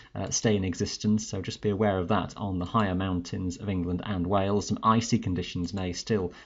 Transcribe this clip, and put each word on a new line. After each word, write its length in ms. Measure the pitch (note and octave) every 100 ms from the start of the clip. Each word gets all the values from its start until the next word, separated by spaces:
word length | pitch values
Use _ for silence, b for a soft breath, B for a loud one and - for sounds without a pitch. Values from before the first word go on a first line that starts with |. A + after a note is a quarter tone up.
| B G2+
uh, 140 | G2
stay 260 | - A#2 G#2
in 80 |
existence, 640 | F#2 - G2+ - G#2+ G#2+ -
so 140 | G2
just 200 | F#2+ -
be 80 | G#2+
aware 300 | G2 G#2+ F#2+
of 80 | F2
that 260 | G#2 - -
on 200 | G2+ F#2
the 60 |
higher 320 | F2 A#2 G2+ F#2
mountains 640 | F#2+ F2+ F2 G2 F#2 E2+
of 100 | G2+
England 340 | F#2 F2 F2 G2
and 200 | F#2 F2
Wales. 420 | G2+ F#2+ G#2 -
Some 100 | G#2+
icy 360 | A2 A2+ - A2
conditions 540 | F#2+ F2 F2+ F2+ F2
may 180 | G2 F#2
still 400 | F2+ - G#2+ F#2 B